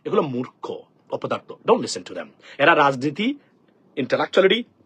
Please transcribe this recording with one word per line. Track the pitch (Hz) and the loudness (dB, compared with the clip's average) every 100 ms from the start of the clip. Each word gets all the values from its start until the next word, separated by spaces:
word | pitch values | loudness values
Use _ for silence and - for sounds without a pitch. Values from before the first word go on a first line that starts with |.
এগুলো | - 165 | -4 -2
মূর্খ | 160 123 127 - - - - _ _ | -2 -4 -8 -10 -12 -12 -14 _ _
অপদার্থ, | 127 - 113 - | -8 -6 -8 -8
don't | - - 233 | -6 0 2
listen | 123 - 87 | 0 -8 -12
to | |
them। | 87 107 _ - - | -14 -14 _ -14 0
এরা | 143 156 | 4 6
রাজনীতি, | 143 131 143 147 226 285 _ _ _ _ _ - | 4 2 -4 -2 -2 -4 _ _ _ _ _ -8
intellectuality, | 127 127 151 - 190 220 240 _ | -4 -2 0 4 4 2 -4 _